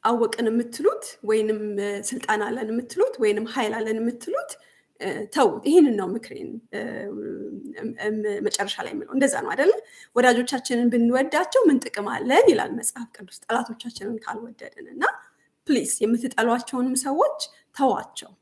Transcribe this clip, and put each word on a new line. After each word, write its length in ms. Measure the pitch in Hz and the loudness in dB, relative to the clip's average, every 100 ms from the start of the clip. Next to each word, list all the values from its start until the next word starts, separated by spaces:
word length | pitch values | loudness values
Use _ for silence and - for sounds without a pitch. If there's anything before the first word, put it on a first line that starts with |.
አወቅን 440 | 214 240 220 - 233 | 2 2 0 0 0
የምትሉት 580 | 226 233 - 339 640 - - | 0 -2 0 0 0 -8 -12
ወይንም፣ 360 | 208 220 220 214 214 202 | 0 2 2 -2 -2 -4
እ፣ 120 | 202 202 | -4 -4
ስልጣን 380 | 214 262 - 214 | -6 -8 -2 -2
አለን 260 | 208 233 220 | -2 -4 -4
የምትሉት 460 | 233 240 339 508 - | -4 -6 0 0 2
ወይንም 280 | 214 208 226 | 2 2 -2
ኃይል 240 | 262 220 | -2 -2
አለን 240 | 220 220 220 | -2 -2 0
የምትሉት፣ 540 | 233 240 - 508 - - _ _ _ _ | -2 -4 -6 -4 -6 -10 _ _ _ _
እ፣ 60 | - 147 208 | -6 -6 -4
ተዉት። 340 | - 233 226 | 4 4 4
ይህንን 320 | - 339 294 208 | 4 8 8 4
ነው 120 | 185 | -2
ምክሬን፣ 400 | 220 - - - 226 _ | -6 -8 -12 -10 -12 _
እ፣ 120 | - - - 202 - - - - - - - | -10 -8 -8 -10 -10 -10 -10 -10 -12 -14 -10
እም፣ 140 | 226 - | -10 -6
እም፣ 160 | 214 214 214 202 | -4 -2 -2 -2
መጨረሻ 340 | 208 - 202 - | -4 -2 -4 -6
ላይ 120 | - | -8
የምለው 220 | - - | -8 -6
እንደዛ 220 | 262 269 277 | 2 2 2
ነው 100 | - | -4
አይደለ? 220 | 233 311 - - - - | 2 4 2 0 -20 -6
«ወዳጆቻችንን 760 | 233 247 240 247 262 - 240 240 | 2 4 4 0 -4 -2 2 2
ብንወዳቸው 720 | 240 233 254 277 302 359 523 | 4 4 2 2 0 2 4
ምን 160 | 427 277 | 6 4
ጥቅም 280 | - - 208 | 0 -6 -4
አለን?» 360 | 233 247 294 494 | -4 2 6 8
ይላል 260 | 233 - | 6 2
መጽሐፍ 340 | 240 - 247 233 | -2 -2 -4 -16
ቅዱስ፣ 260 | - 190 - | -16 -20 -20
ጠላቶቻችንን 760 | - 233 240 226 240 - 202 226 | -4 -4 -2 -8 -12 -10 -8 -8
ካልወደድን። 680 | - - 233 226 - - - | -8 -12 -12 -16 -20 -18 -18
እና 140 | - 302 - - _ _ _ - | -2 -2 -2 -16 _ _ _ -2
ፕሊዝ 240 | 262 - - | 0 0 -2
የምትጠሏቸውንም 960 | 214 233 247 - 226 240 240 254 254 254 | 0 0 0 0 2 0 -2 -4 -2 -2
ሰዎች 400 | 285 294 587 605 - _ _ - | -2 2 0 0 -10 _ _ 0
ተዋቸው። 560 | 262 202 - - - _ | 0 2 -4 -14 -18 _